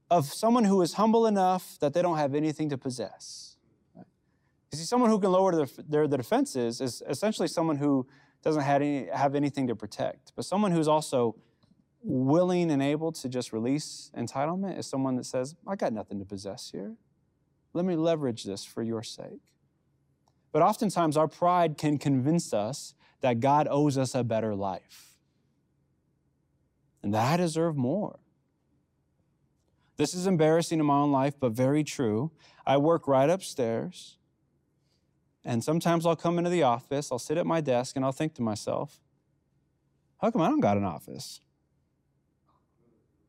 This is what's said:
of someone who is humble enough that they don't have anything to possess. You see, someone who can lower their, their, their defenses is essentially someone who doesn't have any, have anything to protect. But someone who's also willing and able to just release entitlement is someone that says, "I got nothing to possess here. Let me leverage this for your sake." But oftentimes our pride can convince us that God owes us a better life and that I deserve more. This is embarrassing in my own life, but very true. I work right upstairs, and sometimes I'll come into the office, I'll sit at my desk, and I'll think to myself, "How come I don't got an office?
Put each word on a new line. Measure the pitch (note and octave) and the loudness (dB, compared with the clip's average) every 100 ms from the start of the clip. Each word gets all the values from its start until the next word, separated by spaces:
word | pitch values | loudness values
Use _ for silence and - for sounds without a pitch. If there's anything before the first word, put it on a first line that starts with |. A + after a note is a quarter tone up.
| - | 0
of | E3+ C#3 | 2 2
someone | - A3 B3 | -2 2 4
who | G3 G3 | 4 4
is | D#3+ | 2
humble | - A3 A3+ A3+ | 2 4 4 4
enough | G3+ F#3 F#3 - - | 2 2 0 -4 -4
that | D3 | -2
they | F3 | 0
don't | F3 D#3 | 0 0
have | C#3+ | 0
anything | D3 D#3 D3+ D3+ | 0 -2 -2 -4
to | C3+ | -4
possess. | C3 B2 F#2+ - - - - _ _ _ _ - | -6 -8 -10 -12 -18 -18 -20 _ _ _ _ -20
You | - _ _ _ _ _ _ D3 | -20 _ _ _ _ _ _ -10
see, | |
someone | E3 B3 A3+ | -2 2 4
who | G#3+ | 4
can | G3 | 4
lower | F#3 F#3+ | 4 4
their, | E3 C3+ - C#3+ | 2 0 -6 -2
their, | D3 D3+ | 2 2
their | C3+ | 0
defenses | A#2+ A#3+ C#4 C3 A#2 A#2 | 0 0 0 -2 -2 -2
is | C3 - - | -6 -6 -8
essentially | C#3 G#3 G#3+ F#3+ | -4 -2 -2 -2
someone | F3 E3 C#3+ | 0 0 0
who | D3 C3+ B2+ - _ _ | 2 0 -2 -10 _ _
doesn't | D#3 D3+ | -2 0
have | C#3 C#3 | 2 2
any, | D3 C#3+ F2 | 2 -2 -4
have | C3+ C#3 | 0 0
anything | C#3+ C#3+ C#3 B2 | 0 -2 0 -2
to | |
protect. | G#2+ G#2 - A2 - _ - | -4 -8 -6 -6 -8 _ -12
But | |
someone | B2+ F#3+ G#3 | -4 0 2
who's | E3 D3+ | 2 2
also | D3+ D3+ C3 A#2 - _ _ _ _ _ _ | 2 0 0 0 -2 _ _ _ _ _ _
willing | A3 C3 C3 E3+ F3+ F3+ E3+ | -4 -2 2 4 4 2 2
and | C#3 | 0
able | C#3 D3+ D#3+ | 0 0 -4
to | D#3+ B2+ | -6 -6
just | B2 - | -6 -6
release | A2+ A#2+ D3 - - - | -4 -2 -2 -4 -14 -14
entitlement | - A#2 C3+ D3+ F#3 G3 - | -10 -8 -4 -4 -4 -6 -8
is | - | -6
someone | C3+ C3 B2+ | -4 -2 -4
that | |
says, | B2 C3 C3 E3 - | -4 -6 -6 -10 -10
"I | G3+ | -4
got | E3+ | -4
nothing | G#2+ F#2+ G2+ | -4 -6 -10
to | F#2 | -10
possess | G2 G2 F2+ - | -10 -10 -12 -12
here. | E3 G#3 A3+ _ _ _ _ _ _ _ | -12 -12 -14 _ _ _ _ _ _ _
Let | E3 F#3 | -4 -2
me | D#3+ | 0
leverage | E3 D#3+ C3+ A2+ | 0 0 -2 -4
this | G#2 G2 | -8 -10
for | - - | -10 -6
your | A2+ A2+ | -4 -6
sake." | A2 - F#2+ C4 _ _ _ _ _ _ _ _ _ _ _ | -8 -12 -14 -16 _ _ _ _ _ _ _ _ _ _ _
But | D3+ | 2
oftentimes | F#3 G#3+ G#3 F3+ D#3+ D3 | 2 2 0 0 2 2
our | D#3 | 0
pride | - F3 F3+ E3+ D3 | 2 2 4 2 0
can | D#3 D3 | -2 0
convince | D3 C3+ C3 E3+ - | 2 2 2 0 0
us | G#2+ G#2+ C#3+ - - _ _ | -2 -2 -6 -14 -20 _ _
that | C3 A#2+ | 0 2
God | C3+ D3 C#3 | 4 4 4
owes | C#3+ D3 C3+ | 2 2 2
us | B2+ | 0
a | B2+ | -2
better | A#2 A2 A2 | 0 -2 -2
life | G2+ G2 F2 - - - _ _ _ _ _ _ _ _ _ _ _ _ _ _ _ _ _ _ _ | -2 -4 -6 -12 -20 -20 _ _ _ _ _ _ _ _ _ _ _ _ _ _ _ _ _ _ _
and | G2+ | -2
that | G#2+ B2 | 0 2
I | F3 | 2
deserve | F3 D#3 E3+ D3 | 0 0 -2 0
more. | B2 F#3+ F3 - _ _ _ _ _ _ _ _ _ _ _ _ _ _ _ _ _ - | -2 -2 -6 -10 _ _ _ _ _ _ _ _ _ _ _ _ _ _ _ _ _ -4
This | D3 | -2
is | F3+ F#3+ | 0 0
embarrassing | E3+ D#3 E3 D#3+ D#3+ | 4 4 4 2 0
in | D3 | 2
my | C#3+ | 2
own | D3 | 2
life, | C#3 C#3 - | 2 0 0
but | B2 | -2
very | A2 C3 D3+ | 2 2 2
true. | D3+ - A#2 G#2+ D#3 - - - - | 0 -2 0 0 -2 -8 -20 -6 0
I | C#3 | 2
work | D3+ E3 C#3 | 4 2 2
right | C3 C#3+ | 4 4
upstairs, | F#3+ - - A2+ A2+ E3 - - _ _ _ _ _ _ _ _ _ _ _ _ _ | 2 -4 -4 -2 -2 -6 -12 -20 _ _ _ _ _ _ _ _ _ _ _ _ _
and | C#3 A#2 | -4 -2
sometimes | D#3 E3 E3+ E3+ | 0 0 2 2
I'll | E3+ D#3+ | 2 0
come | E3+ E3+ | 0 0
into | F3 | 0
the | F3 | 2
office, | C3+ A#2+ - C#3+ - | 4 2 -2 -6 -4
I'll | B2 | -6
sit | - D#3 | -2 -2
at | E3 | 0
my | E3 | 0
desk, | C#3+ A#2+ B2 | 2 0 0
and | C3+ | -2
I'll | C3+ | -2
think | - D#3 | -2 -4
to | - | -2
myself, | A2+ G#2 - - D3 _ _ _ _ _ _ _ _ _ _ _ _ _ | -4 -4 -4 -4 -6 _ _ _ _ _ _ _ _ _ _ _ _ _
"How | G#3+ | 0
come | A3+ | 2
I | F#3+ | 2
don't | D4+ | 4
got | A2 G2+ | 4 2
an | |
office? | G2 D2 - B1 - - _ _ _ _ _ _ _ _ _ _ _ _ _ _ _ _ _ _ | 0 -4 -10 -14 -14 -18 _ _ _ _ _ _ _ _ _ _ _ _ _ _ _ _ _ _